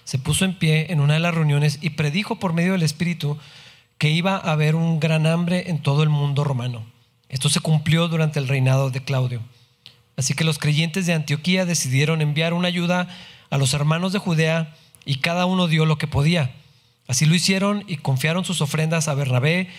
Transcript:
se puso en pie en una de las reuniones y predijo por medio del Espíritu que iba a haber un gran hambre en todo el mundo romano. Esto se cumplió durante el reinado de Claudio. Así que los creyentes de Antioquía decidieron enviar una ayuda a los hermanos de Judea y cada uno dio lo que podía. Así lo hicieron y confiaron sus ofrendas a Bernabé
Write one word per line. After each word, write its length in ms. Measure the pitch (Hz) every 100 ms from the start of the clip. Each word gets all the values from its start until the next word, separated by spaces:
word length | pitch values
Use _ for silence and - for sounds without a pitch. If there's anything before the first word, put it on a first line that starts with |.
se 140 | - 131
puso 260 | 131 151
en 100 | 190
pie 380 | 180 160 156 160
en 80 | 160
una 140 | 143
de 60 | 156
las 140 | 170
reuniones 440 | 165 151 143 147 151
y 100 | 165
predijo 480 | - 147 170 214 226
por 140 | 190
medio 200 | 165 175
del 100 | 190
Espíritu 560 | 156 151 175 170 143 147 - - - - _ -
que 120 | 151
iba 260 | 165 185 190
a 160 | 180
haber 220 | 156 151
un 260 | 160 165 160
gran 260 | 160 156 156
hambre 440 | 170 170 180 185
en 120 | 151
todo 200 | 143 143
el 80 | 156
mundo 340 | 147 143 139
romano. 400 | 147 131 123 117 110 - _ _ _
Esto 200 | 131 151
se 120 | 160
cumplió 480 | 160 156 156 160 170
durante 300 | 165 156 151
el 100 | 131
reinado 420 | 139 131 135 135
de 120 | 131
Claudio. 380 | 131 131 127 120 113 - _ _ - - _ -
Así 180 | 127
que 100 | 139
los 140 | 160 151
creyentes 480 | 147 147 165 185 170
de 80 |
Antioquía 500 | 165 143 147 175 185
decidieron 560 | 180 165 135 135 151 160
enviar 340 | 151 147 165
una 140 | 170 180
ayuda 400 | 180 175 180 180 - - - -
a 80 | 139
los 160 | 135
hermanos 380 | 143 147 160 185
de 60 | 196
Judea 560 | 196 160 160 165 160 - _ -
y 120 | - 131
cada 300 | 170 175 180
uno 200 | 185 180
dio 200 | 160 160
lo 120 | 151
que 80 | 156
podía. 480 | 135 147 175 127 - - _ _ _ -
Así 200 | 127 151
lo 80 |
hicieron 500 | 175 170 190 202 208 196
y 120 | 170
confiaron 460 | - 131 156 175
sus 160 | 185 165
ofrendas 480 | 147 156 156 165 156
a 60 |
Bernabé 540 | 139 135 127 147 175 185